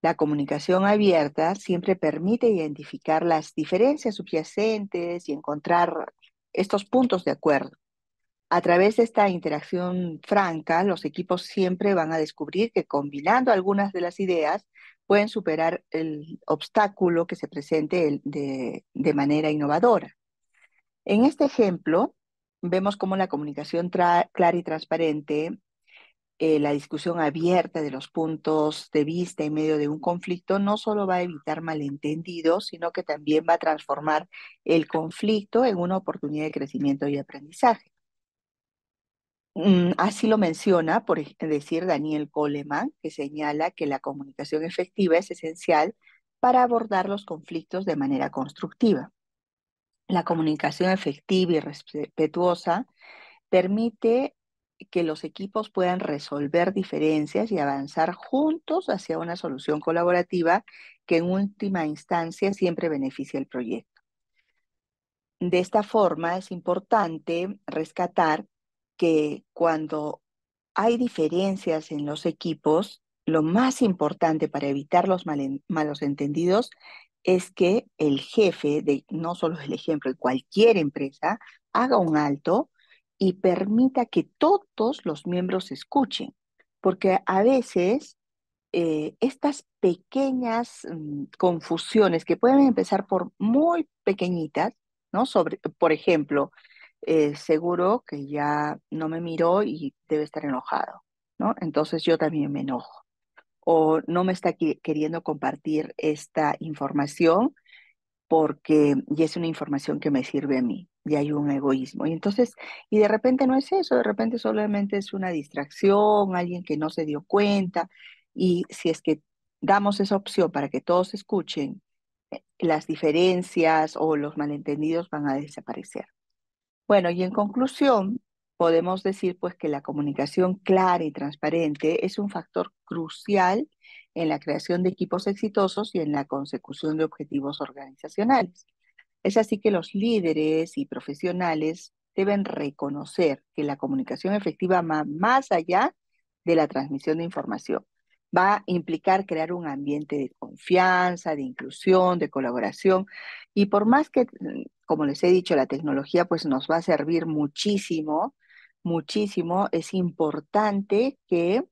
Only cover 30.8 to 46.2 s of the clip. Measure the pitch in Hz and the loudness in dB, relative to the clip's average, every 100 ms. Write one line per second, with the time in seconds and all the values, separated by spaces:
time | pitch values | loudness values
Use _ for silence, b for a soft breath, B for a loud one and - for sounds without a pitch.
30.8 | - 208 196 180 180 151 - 156 165 156 | -2 -2 0 -2 -2 -8 -8 -6 -6 -6
31.8 | 143 143 147 156 170 170 160 180 - 170 | -6 -6 -6 -6 -8 -2 0 0 -2 -8
32.8 | 170 175 175 147 147 151 165 170 160 151 | -6 -6 -6 -6 0 0 2 2 2 -2
33.8 | - 143 151 156 170 B B B - 165 | -4 -4 0 -2 -4 B B B 2 2
34.8 | 151 160 160 - 208 214 202 226 254 185 | 2 -4 -4 -4 0 0 0 2 2 2
35.8 | 175 190 190 - 147 151 151 147 143 - | -2 -2 -4 -6 -6 -4 -4 -6 -6 -2
36.8 | 143 139 143 143 139 139 147 - 247 220 | 0 0 -2 -4 -6 -16 -18 2 2 2
37.8 | _ _ _ _ _ _ _ _ _ _ | _ _ _ _ _ _ _ _ _ _
38.8 | _ _ _ _ _ _ _ - 180 180 | _ _ _ _ _ _ _ -2 2 4
39.8 | 175 - 185 208 220 214 185 160 - 180 | 2 2 -2 0 2 2 2 0 2 2
40.8 | 160 196 214 156 147 _ 160 151 143 165 | 4 0 0 -2 -4 _ -4 -2 -2 -4
41.8 | 180 147 151 151 147 - 147 147 147 147 | 0 -2 -2 -4 -4 -4 -2 -4 -4 -4
42.8 | 254 _ 160 - 143 151 151 147 165 - | -4 _ -12 -10 -10 -6 -4 -2 -4 -4
43.8 | 151 135 - 139 139 - 139 156 165 - | -4 -4 -6 -10 -14 -14 -6 -6 -4 -6
44.8 | 180 - 185 165 196 175 160 160 - 156 | -8 -2 2 2 2 -10 -10 -8 0 2
45.8 | 160 - b b | 2 -4 b b